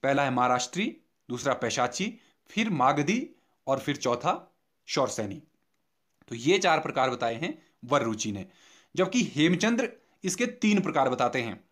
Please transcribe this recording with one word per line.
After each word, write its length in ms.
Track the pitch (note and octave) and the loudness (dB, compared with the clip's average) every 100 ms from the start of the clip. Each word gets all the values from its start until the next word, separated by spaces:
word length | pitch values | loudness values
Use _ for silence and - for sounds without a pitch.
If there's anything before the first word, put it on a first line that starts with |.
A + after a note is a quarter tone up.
पहला 200 | C3+ C#3 | 2 2
है 80 | C#3 | 2
महाराष्ट्री, 640 | B2+ B2 B2 - E3+ A3+ - _ _ _ | 2 2 2 0 -4 -4 -6 _ _ _
दूसरा 240 | B2 C3 | -4 -2
पैशाची, 640 | B2+ A#2 A2 B2 - G3+ A#3+ _ _ _ | 0 -2 0 -2 0 -6 -6 _ _ _
फिर 220 | - A3+ | -4 0
मागधी 600 | D#3+ B2+ C#3+ D3 G#3+ D4+ - _ _ - | 4 4 4 2 -2 -4 -12 _ _ -4
और 120 | C3+ | -2
फिर 160 | - C#3+ | -2 -4
चौथा 600 | B2+ A#2+ D3+ G3+ - _ _ _ - | -2 0 0 -4 -6 _ _ _ -6
शौरसेनी। 580 | - B2+ - G#2 G2 - _ _ _ _ _ _ _ _ | 0 0 -2 -8 -8 -16 _ _ _ _ _ _ _ _
तो 80 | A#2 | -4
ये 240 | B2 G3 | 2 2
चार 200 | F#3+ D#3 | 4 2
प्रकार 300 | - - C3 | 0 0 0
बताए 260 | B2 A#2 A#2 | 0 -4 -2
हैं 260 | F3 D#4 _ _ A#2+ | -6 -8 _ _ 0
वररुचि 460 | C#3+ A#2 G#2+ G#2+ | 0 2 -2 -4
ने, 140 | G2+ F#2 _ _ _ _ - | -6 -10 _ _ _ _ -2
जबकि 360 | F#3 B3+ - - | 0 0 -2 2
हेमचंद्र 540 | D#3+ F3+ G#3+ A#3 B3 - _ _ | 2 4 2 0 -2 -6 _ _
इसके 220 | F#3 F3+ B3 | -6 -2 -4
तीन 360 | - G#3+ G#3 | 0 2 2
प्रकार 280 | E3+ D3+ C3 | 2 2 2
बताते 320 | B2 C#3 C#3 | 2 0 0
हैं। 220 | A#2 G2 _ | -4 -8 _